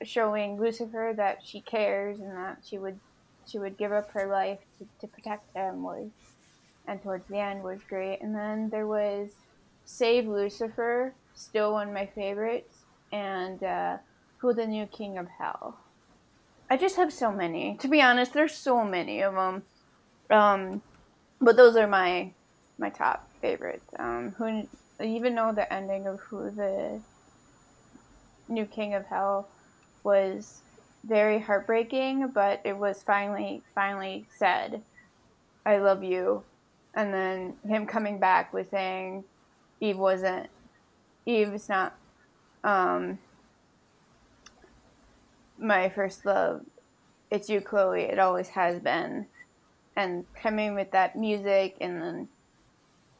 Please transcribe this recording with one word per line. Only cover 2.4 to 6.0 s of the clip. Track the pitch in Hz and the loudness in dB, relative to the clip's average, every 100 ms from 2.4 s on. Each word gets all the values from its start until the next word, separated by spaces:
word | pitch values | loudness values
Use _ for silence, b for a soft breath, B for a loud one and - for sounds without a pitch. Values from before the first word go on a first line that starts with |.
| 185 - | -10 -12
she | - 196 | -14 -10
would, | 190 190 _ _ _ _ | -10 -12 _ _ _ _
she | - 214 | -12 -8
would | 196 196 | -8 -6
give | 208 | -2
up | 208 208 | -2 -2
her | 208 196 | -6 -2
life | 196 190 196 _ - | 0 -2 -6 _ -20
to, | 202 - | -20 -18
to | 214 | -20
protect | - 220 208 - 185 | -14 -10 -10 -10 -6
him | 190 180 | -6 -6
was, | 180 - | -8 -10